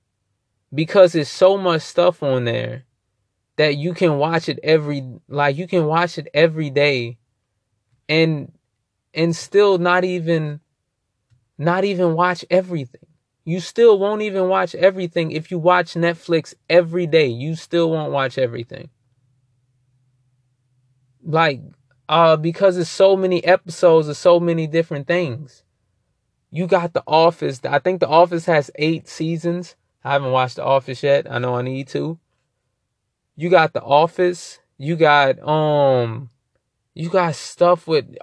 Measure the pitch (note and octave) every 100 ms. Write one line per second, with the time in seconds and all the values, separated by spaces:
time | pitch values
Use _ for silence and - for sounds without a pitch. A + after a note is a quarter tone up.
0 | _ _ _ _ _ _ _ C3+ D#3+ G3+
1 | F3+ E3+ C#3+ - F#3 G3 F#3 D#3+ - -
2 | F3 F3 C#3+ B2+ A#2+ A#2 A#2 A#2 - _
3 | _ _ _ _ _ - D3+ C#3+ D#3+ E3+
4 | F3+ C#3+ D3+ E3 D#3+ C#3 D3+ D#3 D3 C#3+
5 | C3 A#2+ - C#3+ C#3+ C#3+ F3+ F#3 D3+ D#3+
6 | F3 - D3+ C#3+ E3 D#3+ D3+ C3+ D3 C3+
7 | A#2 A#2+ _ _ _ _ _ _ _ _
8 | - D#3 D#3+ D3+ C3 _ _ _ _ _
9 | _ - E3+ E3 - G3 G#3 F#3 F3 F3+
10 | F#3 F3+ E3 E3 D3+ D3 _ _ _ _
11 | _ _ _ _ _ - D3+ F3+ G3 F3+
12 | F3+ D#3+ F3+ F3 - F3+ F#3 E3+ B2+ -
13 | _ _ _ _ - F3+ E3 - A#3 G3+
14 | G3 G#3+ G#3+ F#3+ F#3 F#3+ F3+ - F#3 F#3+
15 | F3+ F3 D#3+ D#3 D#3+ F3+ D#3+ F3+ E3+ E3+
16 | E3+ E3+ - E3 - - - E3+ E3+ E3+
17 | E3+ D#3+ C#3+ A#2 C#3+ E3 - E3+ E3 D#3+
18 | D3 C#3 C3+ C3+ B2+ A#2+ A#2 - - _
19 | _ _ _ _ _ _ _ _ _ _
20 | _ _ _ _ _ _ _ _ _ _
21 | _ _ G3 D#3 D#3+ C3 - _ _ _
22 | - D#3+ E3 D#3+ D#3+ E3+ G3 F3+ D#3+ -
23 | G3 F#3+ F#3 F3+ D#3+ F#3 - E3 F3+ D#3+
24 | D3+ C#3+ F3+ F3 E3+ E3 D#3 D#3+ E3 D3
25 | C#3 F3 E3 A#2+ C#3 _ _ _ _ _
26 | _ _ _ _ _ C#3+ F3+ F#3 E3+ D3
27 | - D#3 E3+ E3+ D3 C3 C3+ C#3+ F#3 F#3
28 | - D#3 F3 E3+ E3 D#3+ C#3 - D3+ E3
29 | - - D#3+ E3 E3+ F3 F3 _ _ _
30 | C3 C#3 C3+ B2+ B2+ - B2+ C3+ C3 B2+
31 | C#3+ C#3 - C3 B2+ B2 B2+ C3 C3+ C#3+
32 | C#3+ E3 _ _ _ _ _ _ _ _
33 | _ _ _ - E3 E3+ D#3 - - C#3+
34 | E3+ - F3+ F3 - - _ - C#3+ E3+
35 | D#3 D3 C#3 - - D#3 D3+ D3 C#3 B2+
36 | A#2 A2+ C3+ _ _ _ _ _ _ -
37 | E3 F#3+ F3 C#3+ - - F3 F3 - D#3
38 | A#2+ -